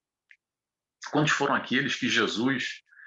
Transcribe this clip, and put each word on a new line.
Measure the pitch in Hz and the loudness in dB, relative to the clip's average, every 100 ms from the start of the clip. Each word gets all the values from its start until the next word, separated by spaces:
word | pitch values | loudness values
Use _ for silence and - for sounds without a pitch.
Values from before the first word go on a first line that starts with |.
| _ _ _ _ _ _ _ _ _ - - | _ _ _ _ _ _ _ _ _ -20 -4
Quantos | 147 - | 0 2
foram | - 139 | 2 2
aqueles | 123 - 127 139 - | 0 0 0 0 -2
que | 120 | 0
Jesus | 120 98 90 127 131 - - _ - | 2 2 0 0 0 -4 -8 _ -20